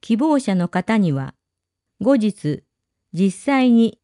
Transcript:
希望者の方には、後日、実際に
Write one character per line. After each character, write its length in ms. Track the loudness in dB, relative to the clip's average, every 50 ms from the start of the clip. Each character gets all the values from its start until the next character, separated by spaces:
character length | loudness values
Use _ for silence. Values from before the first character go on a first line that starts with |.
希 160 | -2 -2 -2
望 220 | 0 2 0 0 0
者 160 | 0 -2 -2
の 140 | -2 -2 -2
方 280 | -4 -6 -4 -2 -2
に 160 | 0 0 0 -2
は、 220 | -4 -6 -10 -14 _ _ _ _ _ _ _ _ _ _ _ _ _
後 160 | 0 2 2
日、 460 | 2 2 -2 -4 -4 -6 -6 -6 -6 _ _ _ _ _ _ _ _ _ _ -4
実 180 | -2 -2 -2 -2
際 380 | -4 -4 -2 0 2 2 4
に 300 | 4 4 2 2 -2 _